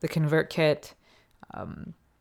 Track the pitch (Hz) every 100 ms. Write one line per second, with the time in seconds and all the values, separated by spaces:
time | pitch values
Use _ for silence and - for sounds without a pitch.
0 | 165 - 156 160 - - 160 147 - -
1 | _ _ _ _ - - - - - -
2 | _ _